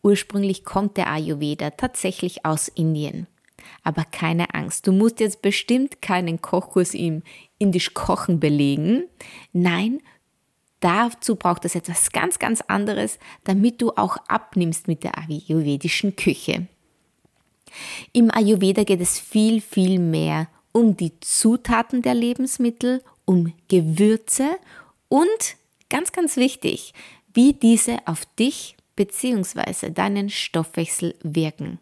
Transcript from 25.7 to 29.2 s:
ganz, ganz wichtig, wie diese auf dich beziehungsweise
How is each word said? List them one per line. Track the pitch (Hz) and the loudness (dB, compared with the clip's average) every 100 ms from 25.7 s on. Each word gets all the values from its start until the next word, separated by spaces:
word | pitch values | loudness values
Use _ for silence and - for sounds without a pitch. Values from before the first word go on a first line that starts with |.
| _ _ | _ _
ganz, | 269 370 | -4 -4
ganz | - 320 - | -2 -2 2
wichtig, | 254 - - - - - - - _ | 0 0 -6 -6 -10 -20 -20 -20 _
wie | 226 262 | 4 4
diese | 285 226 226 - 233 - | 6 4 6 2 -4 -6
auf | 160 - - | -8 -8 -2
dich | 240 - - _ _ - | -2 -2 -14 _ _ -4
beziehungsweise | 202 - | -2 -2